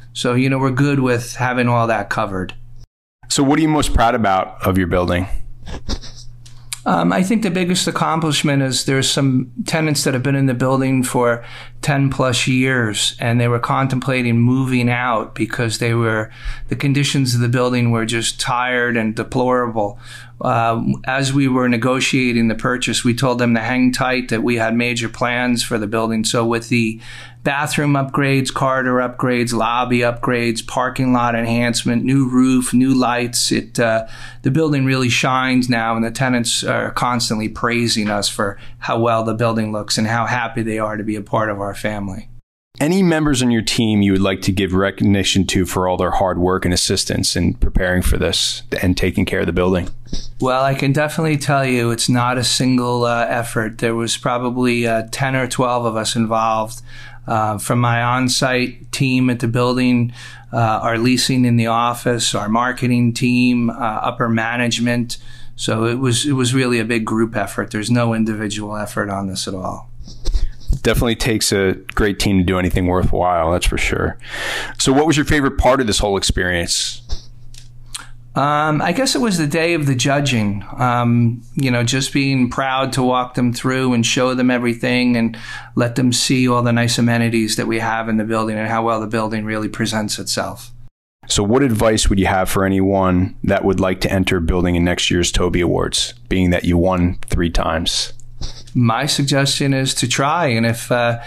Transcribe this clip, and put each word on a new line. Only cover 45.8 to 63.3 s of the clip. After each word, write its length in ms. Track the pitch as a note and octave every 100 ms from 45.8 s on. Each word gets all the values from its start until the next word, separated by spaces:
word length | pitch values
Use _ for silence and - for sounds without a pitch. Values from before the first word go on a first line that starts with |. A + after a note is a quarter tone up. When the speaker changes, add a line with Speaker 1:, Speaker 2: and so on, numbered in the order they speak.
| F#2
Speaker 2:
all 100 | F2+
their 140 | F2+
hard 280 | E2 F#2+ F2
work 260 | F2+ F#2
and 100 | F2+
assistance 600 | F2 - G2 - - - -
in 180 | F2+
preparing 480 | - - - F2+ F2+
for 140 | F#2 F#2
this 440 | E2+ - - - - -
and 160 | F2+ F2+
taking 280 | F#2 -
care 160 | - F#2
of 60 | F2+
the 60 |
building? 360 | F2 F2+ F#2 E2+ - - - - -
Speaker 1:
Well, 240 | B2+ B2+
I 100 | C3+
can 180 | C3+ C#3
definitely 440 | C#3 D3+ D#3+ D#3+ D3
tell 280 | - C#3
you 260 | C3 B2 A#2
it's 180 | A#2 -
not 300 | B2 B2 B2+
a 60 |
single, 600 | A#2 - C3 B2+ B2 B2
uh, 220 | A#2+ A#2 A#2+
effort. 520 | B2 A#2 B2 A2 A#2
There 160 | A#2+
was 220 | A#2 A2+ -
probably, 720 | C#3 B2 B2+ B2+ B2+ A#2+ A#2
uh, 200 | A2+ A2
ten 240 | - C3+ C3
or 100 | B2
twelve 380 | - B2+ B2
of 120 | A#2 A2
us 200 | G#2+ A#2+
involved, 640 | A2 A2+ A2+ A2 A2 - - - - - -
uh, 320 | A2+ G#2+ G#2
from 200 | - B2
my 240 | A#2+ A#2
on-site 880 | A#2+ B2 B2+ - C3+ B2+ B2+ - -
team 400 | - C#3 B2+ B2+
at 100 | A#2+
the 80 | A#2+
building, 640 | A#2+ B2 B2 B2+ B2 A#2+ A#2+ - - -
uh, 280 | A#2+ A2+ G#2+
our 160 | A#2 A#2
leasing 460 | B2 B2+ - B2+
in 120 | B2 A#2
the 120 | A2+
office, 640 | A#2 A#2+ A#2 B2+ A#2+ -
our 140 | G2+ G#2
marketing 640 | A2+ B2 B2 B2 A#2+ A#2+
team, 560 | A2+ B2+